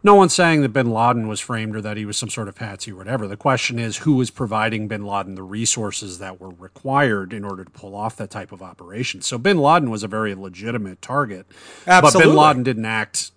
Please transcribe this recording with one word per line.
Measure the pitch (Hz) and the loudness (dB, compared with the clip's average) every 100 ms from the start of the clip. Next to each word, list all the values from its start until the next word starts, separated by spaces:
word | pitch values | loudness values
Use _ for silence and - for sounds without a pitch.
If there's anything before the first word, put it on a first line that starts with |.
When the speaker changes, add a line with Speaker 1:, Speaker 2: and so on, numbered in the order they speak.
Speaker 1:
no | 208 | 8
one's | 202 185 | 8 8
saying | - 175 156 | 4 4 4
that | 135 | 2
bin | 110 120 | 0 0
Laden | 113 117 120 110 | 2 2 2 -2
was | 107 | -6
framed | - 117 110 | -6 -6 -6
or | 107 | -8
that | 104 107 | -8 -8
he | |
was | 104 104 | -8 -8
some | 107 | -8
sort | - 104 | -8 -10
of | |
patsy | - 110 98 - | -10 -14 -12 -14
or | 92 | -14
whatever. | 95 127 104 | -8 -6 -6
The | 104 | -4
question | 143 127 - 120 | 0 0 0 -4
is, | 117 101 | -6 -4
who | 156 135 | 2 2
was | 123 | 0
providing | - 117 110 110 110 107 | -4 -4 -2 -2 -2 -6
bin | 104 101 | -8 -4
Laden | 101 98 95 | -6 -6 -12
the | |
resources | 95 107 113 - 107 - 101 90 | -10 -6 -4 -2 -4 -8 -12 -12
that | 95 92 | -14 -14
were | 95 | -18
required | 87 92 - 135 135 139 101 95 | -20 -20 -12 -2 2 2 0 -4
in | 107 | -10
order | 101 95 | -10 -10
to | 92 | -14
pull | - 101 | -18 -16
off | 101 110 - | -8 -8 -8
that | 104 | -12
type | 107 92 | -12 -14
of | 92 | -16
operation? | 92 87 87 104 127 95 | -20 -20 -16 -8 -8 -6
So | - 123 | -8 -2
bin | 127 185 | 0 2
Laden | 139 170 135 | 4 4 2
was | 110 | -4
a | 104 | -6
very | 110 107 | -4 -4
legitimate | 95 95 87 110 117 98 92 | -6 -12 -12 -8 -6 -8 -12
target, | - 139 123 92 - - - - - | -6 -4 -4 -6 -16 -20 -20 -12 6
but | 180 | 8
bin | |
Speaker 2:
Absolutely. | 151 185 156 151 | 8 6 6 8
Speaker 1:
Laden | 151 131 | 6 4
didn't | 123 113 | 0 -2
act | 110 110 107 - - | -4 -4 -4 -6 -10